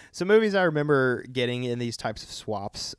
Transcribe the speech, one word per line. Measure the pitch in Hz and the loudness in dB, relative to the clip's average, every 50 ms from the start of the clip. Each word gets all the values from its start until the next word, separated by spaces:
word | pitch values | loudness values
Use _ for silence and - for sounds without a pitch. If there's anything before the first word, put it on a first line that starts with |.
| - - | -20 -20
so | - - 180 | -10 -6 2
movies | 190 214 220 226 208 196 | 4 6 6 6 4 2
I | 190 185 | 2 2
remember | 170 151 147 147 147 147 135 131 127 123 - - 123 | 2 2 0 2 4 4 4 4 4 2 0 -4 -6
getting | 127 127 123 123 123 123 127 | -4 -2 -2 0 -2 -2 -2
in | 123 120 120 | -4 -2 -2
these | 120 117 113 | -4 -6 -6
types | - - 113 110 - - | -6 -6 -8 -8 -8 -12
of | - | -14
swaps. | - - - 110 104 98 98 - - - - - - | -16 -12 -8 -6 -6 -6 -6 -8 -10 -10 -10 -10 -10